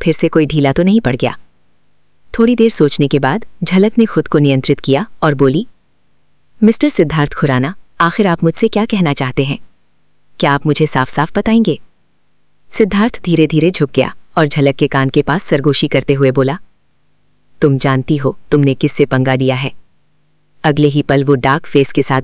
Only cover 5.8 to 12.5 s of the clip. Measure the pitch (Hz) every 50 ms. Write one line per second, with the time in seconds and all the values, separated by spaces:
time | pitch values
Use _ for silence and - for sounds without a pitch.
5.8 | _ _ _ _ _ _ _ _ _ _ _ _ _ _ _ - 220 214 226 -
6.8 | 294 294 - - 165 139 156 151 143 - - - 160 143 131 127 131 151 196 -
7.8 | - _ _ - 170 170 - - 202 185 170 - 170 165 160 - 226 220 - 208
8.8 | 220 - 226 190 175 156 143 - 139 127 - 143 135 139 139 - - - _ _
9.8 | _ _ _ _ _ _ _ _ _ _ - - - 147 139 143 - 151 143 -
10.8 | 156 147 - 135 127 - - - 151 - - 202 208 226 220 233 220 196 143 -
11.8 | - - _ _ _ _ _ _ _ _ _ _ _ _